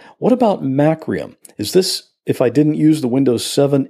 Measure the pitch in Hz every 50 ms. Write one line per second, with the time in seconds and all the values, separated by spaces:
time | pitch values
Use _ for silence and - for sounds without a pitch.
0 | - - - _ 151 190 254 247 254 214 185 - 147 135 131 139 147 156 - 214
1 | - - 104 80 65 - - _ - - _ - 104 101 - 185 185 - - -
2 | - _ _ _ _ - 127 - 135 120 110 143 151 151 151 156 151 156 156 -
3 | 127 117 120 135 139 131 120 117 - - - - 143 143 143 139 135 -